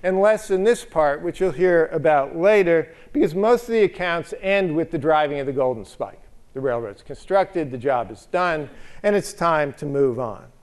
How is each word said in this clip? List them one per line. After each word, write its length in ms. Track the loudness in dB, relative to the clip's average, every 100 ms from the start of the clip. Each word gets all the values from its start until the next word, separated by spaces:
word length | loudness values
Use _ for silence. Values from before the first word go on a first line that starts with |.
and 160 | 0 2
less 320 | 2 2 0
in 120 | 0
this 200 | 2 0
part, 380 | -2 0 0 0
which 180 | -6 -2
you'll 120 | -2
hear 360 | 2 4 4 2
about 480 | 0 2 2 0 0
later, 580 | 4 4 4 2 0 -12 -8
because 200 | -2 0
most 300 | 0 2 2
of 60 | 2
the 140 | 2
accounts 500 | 2 0 -4 -4 -6 -8
end 340 | -2 0 0 -2
with 160 | -2
the 60 | -2
driving 420 | 2 2 2 -2
of 60 | -4
the 80 |
Golden 320 | -2 -2 -2 -10
Spike. 340 | -12 -12 -12 -20 -20 -16
The 60 | -6
railroad's 440 | -4 -4 -6 -12
constructed, 680 | -16 -18 0 0 0 -2 -6
the 60 | -4
job 340 | -2 -2 -2
is 160 | -12 -6
done, 380 | -2 -2 -2 -6 -14 -18 -4
and 140 | 0 0
it's 160 | -2
time 400 | -2 0 2 -2
to 120 | -6 -6
move 340 | 0 0 0
on. 240 | -6 -8 -18 -20